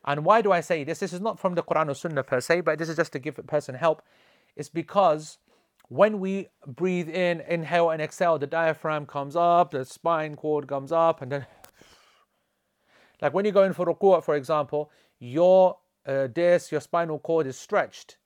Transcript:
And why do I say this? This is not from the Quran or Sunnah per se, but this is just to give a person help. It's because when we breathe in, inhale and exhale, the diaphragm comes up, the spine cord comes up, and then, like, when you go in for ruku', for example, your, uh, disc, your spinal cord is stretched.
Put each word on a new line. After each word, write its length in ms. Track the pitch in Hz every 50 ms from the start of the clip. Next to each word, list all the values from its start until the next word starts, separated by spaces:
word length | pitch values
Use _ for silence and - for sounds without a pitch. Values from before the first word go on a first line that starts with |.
| -
And 200 | 139 143 147 151
why 180 | 175 214 233
do 80 | 208 202
I 100 | 185 170
say 220 | 160 - 180 156
this? 160 | 139 143 160 -
This 140 | 202 180
is 80 | 175 180
not 180 | 202 226 196 -
from 160 | - 185 180
the 80 | 170
Quran 260 | - - 165 151 160 151
or 60 | -
Sunnah 300 | - - 170 156 139 127
per 160 | - - 127
se, 220 | - - 165 180
but 160 | 170 165 156 151
this 100 | 165 160
is 80 | 160
just 160 | 156 165 -
to 80 | - 143
give 180 | 127 151 135 -
a 60 | -
person 320 | - 156 147 - - 127
help. 260 | 123 156 165 156 - _ _ _ _ _ _ _ _ _ _ _
It's 120 | - 147 -
because 680 | - 170 160 - - 202 196 170 151 156 156 - - _ _ _ _ _ _ _ _ _ _ _
when 300 | 123 135 196 214 214 202
we 300 | 185 190 190 196 185 - _ _ -
breathe 420 | 147 123 - 175 185 180 180 170 156
in, 320 | 160 185 180 175 175 165
inhale 480 | - - 170 170 160 139 170 175 170 165
and 120 | 160 160
exhale, 360 | 156 156 - - 190 170 165 147
the 100 | 139 139
diaphragm 580 | 160 165 165 160 151 - - 160 156 151 147
comes 300 | 135 - 143 139 143 143
up, 340 | 170 170 170 175 170 175 147
the 140 | - 131 131
spine 500 | - - - - 170 170 156 156 156 147
cord 320 | 143 - 151 151 147 147
comes 240 | 139 143 139 135 139
up, 320 | 165 165 165 165 156 -
and 80 | 139 123
then, 160 | 139 143 131 - _ _ - - _ _ - _ _ _ _ _ _ _ _ _ _ _ _ _ _ _ _ _ _ _ _ _ _ _ _ _ _ _
like, 120 | 156 143
when 120 | 135 185 202
you 80 | 214
go 100 | 180 196
in 100 | 196 190
for 140 | 170 - 180
ruku', 380 | 170 165 _ 202 196 185 165 151
for 100 | - 151
example, 560 | 147 131 - 160 151 143 - - 147 151 _ _ _ _ _ _ _
your, 580 | 123 120 123 160 175 185 185 190 185 180 180 _ _ _ _ _ _
uh, 220 | 135 135 135 135
disc, 460 | 131 113 165 175 175 175 170 - -
your 80 | 156 147
spinal 400 | - - - 170 170 165 156 143
cord 260 | - - 165 160 156
is 100 | 131 127
stretched. 600 | - - - 208 196 147 - - - - - - _ _